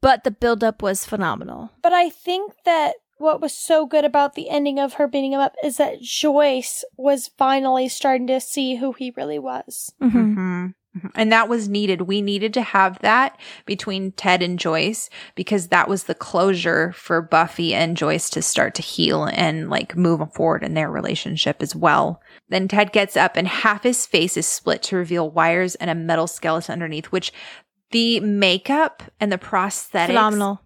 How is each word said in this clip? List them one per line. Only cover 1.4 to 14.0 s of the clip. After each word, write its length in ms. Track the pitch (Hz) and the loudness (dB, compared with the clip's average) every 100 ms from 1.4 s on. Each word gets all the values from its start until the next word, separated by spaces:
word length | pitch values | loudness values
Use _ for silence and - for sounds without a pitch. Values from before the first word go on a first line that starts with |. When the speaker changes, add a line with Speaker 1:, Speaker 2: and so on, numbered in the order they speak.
| - 62 226 _ | -8 -12 -16 _
Speaker 2:
But 100 | 349 | 2
I 180 | 349 349 | 4 2
think 420 | - - 370 415 - | -2 -4 -4 -6 -4
that 300 | - 330 294 - _ _ | 0 2 2 -2 _ _
what 240 | 311 302 | 0 0
was 120 | 302 | -2
so 340 | - - 320 294 | -6 2 2 4
good 180 | 311 | 2
about 300 | 294 285 285 | 4 4 2
the 140 | 285 - | -2 -4
ending 300 | 294 285 277 | 0 0 0
of 160 | 277 | -2
her 140 | - 285 | 0 0
beating 240 | 285 269 | 2 0
him 80 | 277 | 0
up 160 | 277 - | 0 0
is 140 | 294 240 | -6 0
that 220 | 294 - | 0 0
Joyce 840 | 240 - 302 285 294 254 247 - - - | -8 0 2 4 4 2 -4 -10 -12 -2
was 300 | 262 277 - _ | 0 0 -2 _
finally 520 | 262 269 269 254 262 | 2 2 2 2 0
starting 400 | - 277 262 247 | 0 2 2 2
to 120 | 262 | -2
see 360 | - - 262 247 | -2 -4 -2 -2
who 160 | 269 | -4
he 200 | 240 254 240 | -4 -10 -8
really 240 | 143 208 | -6 -6
was. 520 | 262 254 - - - _ | -6 -10 -10 -12 -14 _
Speaker 1:
Mm-hmm. 160 | 262 233 | 2 4
Speaker 3:
Mm-hmm. 500 | 220 208 185 180 185 - _ 190 | 2 2 -2 -4 -6 -10 _ -14
Mm-hmm. 120 | 190 - | -10 -2
And 140 | 220 | 4
that 160 | 226 226 | 4 4
was 180 | 233 208 | 0 0
needed. 340 | 202 208 180 | -2 0 0
We 200 | 180 202 | 0 -2
needed 320 | 202 202 214 | 0 -2 0
to 80 | 233 | -2
have 360 | 220 196 190 185 | 0 2 2 2
that 380 | 208 226 269 - - - - | 2 4 2 -2 -20 -18 -8
between 460 | 202 - 190 | -8 -4 -4